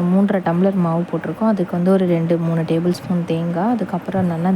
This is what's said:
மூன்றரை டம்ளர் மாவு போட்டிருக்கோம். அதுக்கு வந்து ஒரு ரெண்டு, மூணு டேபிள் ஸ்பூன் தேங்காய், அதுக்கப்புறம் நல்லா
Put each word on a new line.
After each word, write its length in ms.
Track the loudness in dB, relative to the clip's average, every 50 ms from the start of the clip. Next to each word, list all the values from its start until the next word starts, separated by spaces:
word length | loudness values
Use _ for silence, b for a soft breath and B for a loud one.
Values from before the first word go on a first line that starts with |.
| 2
மூன்றரை 360 | 2 4 4 4 2 2 0
டம்ளர் 340 | 0 0 0 2 2 2 2
மாவு 260 | 2 0 0 0 -2 -2
போட்டிருக்கோம். 480 | -2 -4 -4 -4 -6 -4 0 0 0
அதுக்கு 220 | 2 0 -2 -2 -2
வந்து 180 | 0 2 2
ஒரு 160 | 4 4 4
ரெண்டு, 320 | 2 2 0 2 0 0 0
மூணு 240 | 0 0 0 -2 0
டேபிள் 280 | 0 0 0 0 0
ஸ்பூன் 340 | -2 -2 -4 -4 -2 -2 -2
தேங்காய், 460 | -2 -4 -4 -2 -2 -2 -2 0 0
அதுக்கப்புறம் 560 | 0 -2 -2 -4 -6 -6 -6 -4 -2 -2 0
நல்லா 240 | 0 -2 0 0 0 0